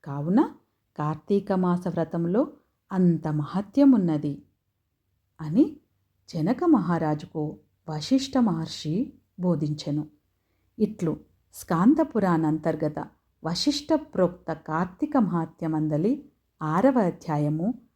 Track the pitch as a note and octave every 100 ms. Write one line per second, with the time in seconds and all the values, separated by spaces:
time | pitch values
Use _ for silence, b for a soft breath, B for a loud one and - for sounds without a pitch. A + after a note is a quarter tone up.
0 | - C#3+ D3+ G#3 G4+ - _ _ _ -
1 | D3+ D#3 _ G3+ G3 F#3+ F3+ F3 F3+ E3+
2 | D#3+ E3+ E3+ G3 F4 - _ _ _ F#3+
3 | F3+ E3 D#3 D3+ D3 F#3 G3+ - C#4 A#3+
4 | F3 D3+ D3+ C#3+ - _ _ _ _ _
5 | _ _ _ _ D3+ F3 D#4+ - _ _
6 | _ _ - E3+ D#3 B3 F4 C#4 E3+ E3+
7 | D#3+ D3+ - D#3+ D3+ - _ _ - D#3
8 | - C4 C4+ C4 A3+ E3 D#3+ - D3+ E3+
9 | D4+ - _ - F3+ D#3+ D3+ D3+ - D3
10 | D3+ _ _ _ _ _ _ - G#3 G#3+
11 | E3 D#3 _ _ _ - - E3 G3 D4+
12 | D#4+ A3+ F#3+ E3 D#3 D#3 E3 D#3 D#3 D3+
13 | - _ _ _ D#3+ F3 - C#4+ - D#4+
14 | - - F3 F3+ - D#3 - D#3+ F3+ -
15 | D4+ D4 F#3+ E3+ E3 - E3 D#3 D#3 D3+
16 | F#3+ C#4+ - _ _ _ D#3 D#3+ B3+ B3+
17 | F#3 D#3+ - D3 D3 D#3 F#3 C4 _